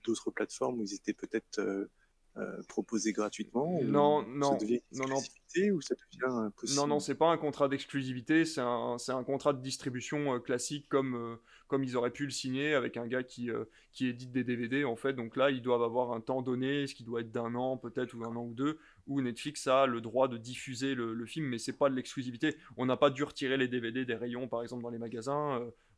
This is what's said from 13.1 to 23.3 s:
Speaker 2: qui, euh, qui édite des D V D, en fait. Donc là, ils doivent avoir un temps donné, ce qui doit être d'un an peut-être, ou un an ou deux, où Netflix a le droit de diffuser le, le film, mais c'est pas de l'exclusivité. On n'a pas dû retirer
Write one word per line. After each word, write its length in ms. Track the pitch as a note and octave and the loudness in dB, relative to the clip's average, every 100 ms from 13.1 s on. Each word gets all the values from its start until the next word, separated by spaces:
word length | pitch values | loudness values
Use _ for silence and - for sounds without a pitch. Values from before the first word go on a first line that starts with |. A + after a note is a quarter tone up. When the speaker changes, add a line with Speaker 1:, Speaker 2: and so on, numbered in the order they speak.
| B2+ | -2
Speaker 2:
qui, 260 | B2 - A#2+ | -4 -6 -4
euh, 160 | A#2 A2+ _ _ | -4 -6 _ _
qui 160 | - B2+ | -2 -2
édite 240 | A#2+ B2+ | -2 -2
des 120 | B2+ | 0
D 120 | A#2+ A#2+ | 0 0
V 120 | A#2 | 0
D, 160 | C3+ C3+ | 0 0
en 100 | A2+ | 0
fait. 180 | C3+ | -2
Donc 220 | C3 A2+ C3 | -2 -4 2
là, 140 | C#3 | 2
ils 120 | C3 | 4
doivent 220 | B2 A#2+ | 2 4
avoir 300 | A#2 A#2+ B2 | 4 2 0
un 80 | A#2 | -2
temps 200 | A#2 C3 | -2 -2
donné, 460 | B2+ B2 C3 C#3+ C#3 | 0 0 0 0 -2
ce 60 | |
qui 100 | - | -6
doit 180 | A2+ A#2 | -6 -4
être 100 | A2+ | -4
d'un 240 | A#2+ A#2 A#2+ | -4 -2 -2
an 220 | C3 B2+ | -2 -2
peut-être, 360 | A#2+ C3 B2 | -4 -4 -4
ou 100 | A#2 | -6
un 120 | A2+ A#2 | -6 -6
an 100 | A#2+ | -6
ou 80 | |
deux, 240 | A#2 C#3+ D#3 - _ - | -2 -2 -2 -12 _ -4
où 140 | C#3 | -2
Netflix 440 | B2 A2+ D3+ D3 C#3 | 0 -2 -8 -4 4
a 200 | C3 C3+ | 6 6
le 120 | A#2 | 2
droit 280 | A2+ A#2 C3 | 0 2 2
de 100 | A#2 | 2
diffuser 560 | A#2 B2 C#3 B2 C3+ | -8 -12 -10 -4 -2
le, 200 | B2+ A#2 | 0 -2
le 120 | A2+ A2+ | -4 -6
film, 220 | D#3+ C#3+ | -6 -4
mais 100 | A#2 | -4
c'est 160 | - A#2+ | -6 2
pas 120 | C#3+ | 2
de 60 | C3 | 2
l'exclusivité. 600 | - - B2+ A#2 D#3 D3 - - | -4 -6 -8 0 0 -2 -10 -2
On 80 | B2+ | 0
n'a 100 | B2 | 6
pas 140 | C#3+ | 4
dû 140 | C3 | 4
retirer 340 | C#3+ | -4